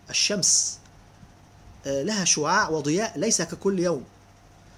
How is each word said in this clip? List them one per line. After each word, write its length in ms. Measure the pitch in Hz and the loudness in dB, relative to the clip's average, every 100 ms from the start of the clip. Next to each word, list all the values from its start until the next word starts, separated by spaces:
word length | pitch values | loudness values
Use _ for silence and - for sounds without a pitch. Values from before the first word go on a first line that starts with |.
| - | -6
الشمس، 680 | - - 202 - - - - - - - - - - - - - - 139 | -2 0 2 2 2 0 -6 -18 -20 -20 -20 -20 -20 -20 -20 -20 -14 -6
آه، 160 | 139 | -4
لها 220 | 151 214 | -2 -2
شعاع 440 | 175 - 151 190 185 | 0 0 2 2 2
وضياء 500 | 160 143 165 220 143 | 0 0 0 -2 -2
ليس 240 | 202 - | 0 0
ككل 360 | 170 156 196 190 | -2 -2 -2 0
يوم." 260 | 175 151 - - - - - - - | 0 -2 -6 -18 -20 -20 -20 -20 -20